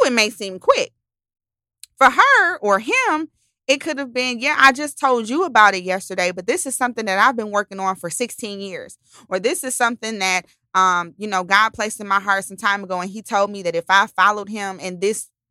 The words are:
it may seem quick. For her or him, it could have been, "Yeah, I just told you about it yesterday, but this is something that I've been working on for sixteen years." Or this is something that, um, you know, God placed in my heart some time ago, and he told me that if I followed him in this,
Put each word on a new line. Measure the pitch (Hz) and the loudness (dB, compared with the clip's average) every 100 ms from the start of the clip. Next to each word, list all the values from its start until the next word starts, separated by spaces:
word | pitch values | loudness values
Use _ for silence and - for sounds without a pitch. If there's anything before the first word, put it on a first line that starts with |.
| 453 | 4
it | |
may | 240 214 | 2 0
seem | - 196 185 | -2 -10 -2
quick. | - 508 - _ _ _ _ _ _ _ _ _ - - | 2 2 0 _ _ _ _ _ _ _ _ _ -12 4
For | 269 | 4
her | 262 508 523 349 349 | 6 4 4 2 0
or | 208 196 | 0 0
him, | 226 508 480 311 320 _ _ _ - | 2 0 0 -2 -4 _ _ _ -2
it | 277 | -2
could | 330 277 | -2 -6
have | 269 | -6
been, | 240 254 240 | -4 -4 -2
"Yeah, | 269 302 | -2 4
I | 269 | 4
just | 254 294 - | 4 -2 -2
told | 277 247 220 | 0 0 0
you | 277 370 | -2 0
about | 233 208 | 6 6
it | 196 | 4
yesterday, | 180 185 - 185 180 | -2 -4 -4 -4 -4
but | 180 180 | -2 -4
this | 349 277 | -4 -4
is | - | -4
something | 247 233 214 | -4 -4 -2
that | 190 | 2
I've | 233 233 | 2 2
been | 214 | -2
working | 202 202 196 | -4 -4 -4
on | 190 190 | -6 -4
for | 175 | -8
sixteen | - 240 - 220 202 | -6 -8 -8 -12 -10
years." | 196 165 90 - _ - - | -12 -12 -16 -20 _ -20 -8
Or | 185 | -4
this | 214 339 | -2 -4
is | 262 | -6
something | - 233 240 220 220 | -2 -2 -2 -8 -4
that, | 190 185 - _ _ | -2 -2 -4 _ _
um, | 190 185 180 170 - | 2 2 2 -2 -8
you | 214 | -6
know, | 190 | -4
God | 180 196 220 | 2 4 4
placed | - 214 - | 2 -6 -6
in | 208 | -2
my | 196 | 0
heart | 196 196 196 | 2 -2 -2
some | 190 | -4
time | 220 202 | -2 -2
ago, | 190 180 | -4 -6
and | 185 | -6
he | 208 | -10
told | - 214 202 | -4 0 0
me | 202 | -2
that | 175 165 | -4 -4
if | - | 4
I | 190 214 | 4 4
followed | - 190 208 202 | 2 2 2 -4
him | 214 196 185 | -8 -8 -8
in | 180 180 | -10 -4
this, | 196 214 - _ _ | -2 -2 -8 _ _